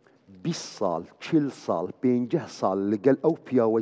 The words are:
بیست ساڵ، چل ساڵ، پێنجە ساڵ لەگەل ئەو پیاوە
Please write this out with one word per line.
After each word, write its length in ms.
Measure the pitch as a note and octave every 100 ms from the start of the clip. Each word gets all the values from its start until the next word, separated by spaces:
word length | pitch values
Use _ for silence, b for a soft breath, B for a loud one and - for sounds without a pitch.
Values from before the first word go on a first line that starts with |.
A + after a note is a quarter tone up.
| _ _ - G2
بیست 260 | E3 E3 - -
ساڵ، 240 | G2 E2 - -
چل 220 | - D#3+ C#3 -
ساڵ، 220 | - F2+ F2 -
پێنجە 400 | B2+ B2 A#2+ E3 - -
ساڵ 200 | G#2 G2 G2+
لەگەل 240 | G#2+ C3+ C3+
ئەو 100 | D#3+ E3 -
پیاوە 340 | B2+ A2+ A2+